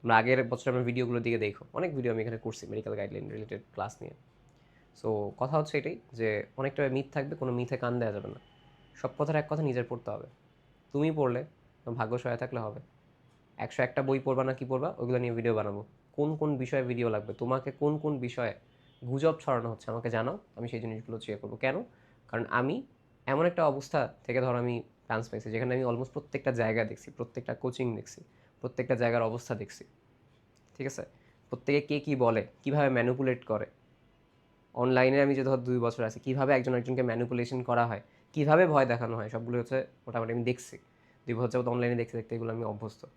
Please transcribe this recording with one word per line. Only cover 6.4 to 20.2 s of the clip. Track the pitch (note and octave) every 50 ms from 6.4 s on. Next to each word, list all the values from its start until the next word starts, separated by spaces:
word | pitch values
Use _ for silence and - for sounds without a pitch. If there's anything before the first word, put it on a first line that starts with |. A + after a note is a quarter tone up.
| - - _ -
অনেকটা | C3 C#3 C#3 - D3 C3+
মিথ | B2+ C3+ C#3 - -
থাকবে, | D3+ C3+ C#3+ D#3
কোনো | - C3+ B2+
মিথে | B2 A#2+ B2 A#2+ C3+ B2+
কান | - A#2+ A#2+ B2
দেওয়া | A#2+ A2 G#2
যাবে | G2+ G2+ G#2
না। | G#2 - - - - - _ - _ _ - - -
সব | - - B2+ - -
কথার | D3+ C#3 D#3
এক | D3+ D3 D3+
কথা | D#3 D3+ D#3
নিজের | C#3+ B2+ B2 A#2 -
পড়তে | B2 A#2 - -
হবে, | G#2 G#2+ - - - _ _ _ _ _ _ _ _ _ _ _ -
তুমি | C#3+ D3 D#3+
পড়লে, | D#3+ D#3 C#3+ B2+ A#2+ B2 D3 D#3 - _ _ - _ _ _
তোমার | B2+ A#2 A#2+
ভাগ্য | A2+ A2 A#2+ B2
সহায় | - B2 A#2+ A#2
থাকলে | B2+ B2 B2+ A#2+
হবে। | A2 G#2+ G#2+ - - - _ _ _ _ _ _ _ - _ _ _ _ _ -
একশো | - A2 - - C3
একটা | B2 - -
বই | C3+ C3 C3+ C3+
পড়বা | C3 C#3 C3 B2+ C3
না | C3 C3
কি | B2+ C3+
পড়বা, | B2+ C3 B2+ C3+ F3 - -
ওগুলো | A#2+ A#2+ B2 B2
নিয়ে | B2 B2 A#2
ভিডিও | A2+ A2+ A#2 A2+
বানাবো। | G#2+ G#2 G#2 G2+ G2+ G#2+ - - _ _ _
কোন | - - D3 D3+ D#3
কোন | D3+ D#3 D3+ D3 B2+
বিষয়ে | B2+ B2 - C3+ C3
ভিডিও | B2 B2 A#2 A#2+ A#2
লাগবে, | A2 G#2+ G#2 G#2+ G#2
তোমাকে | - A#2+ A#2+ C3 C3 B2+ C#3+
কোন | C3 - D3 D3 D3+ D3+
কোন | D#3 D3+ D3 C3+
বিষয়ে | B2 A#2+ - - A#2+ A2+ F#2+ - - _ _ _ _ - - _ -
গুজব | A#2+ B2+ C#3 C#3+ D#3+ D#3+ D#3+
ছড়ানো | - - C3+ A#2+ A2+ A#2
হচ্ছে | A2+ G#2 - -
আমাকে | A2 A#2 A2+ A#2
জানাও, | A2+ A2+